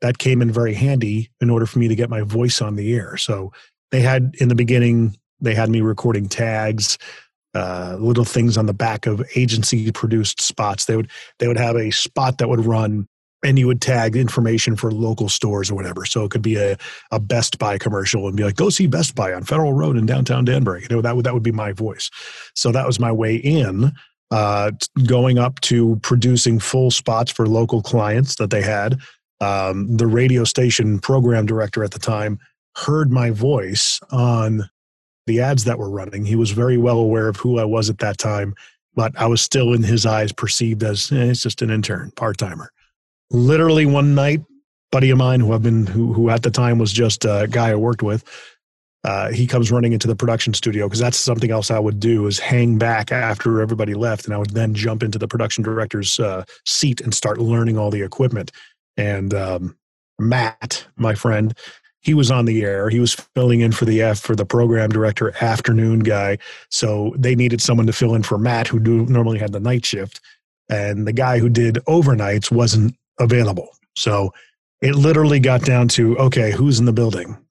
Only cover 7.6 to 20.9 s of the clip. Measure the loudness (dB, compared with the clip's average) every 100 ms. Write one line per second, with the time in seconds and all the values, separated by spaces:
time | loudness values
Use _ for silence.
7.6 | -6 -6 -8 -4 0 0 0 2 2 2
8.6 | 0 -2 -4 -4 -4 -4 -4 0 0 0
9.6 | -2 -2 -2 -4 -2 0 -2 -4 -6 -4
10.6 | -4 -4 -2 -2 -4 -10 -16 -4 -2 0
11.6 | 0 -2 -2 -4 -4 -2 -2 0 0 0
12.6 | 0 0 0 -4 -6 _ _ _ 0 2
13.6 | 2 0 0 0 0 0 -2 0 0 0
14.6 | 0 -2 -2 -2 -2 -2 -2 -2 -2 -2
15.6 | -4 -4 -6 -8 -6 -4 -2 -2 -2 0
16.6 | 0 -2 -8 -18 -6 -4 -2 -2 -2 -2
17.6 | -4 -2 -4 -4 -2 -2 -2 -2 -2 0
18.6 | 0 2 2 2 -2 -2 -4 -4 -4 0
19.6 | 0 0 0 0 0 0 0 0 2 2
20.6 | 0 -2 -4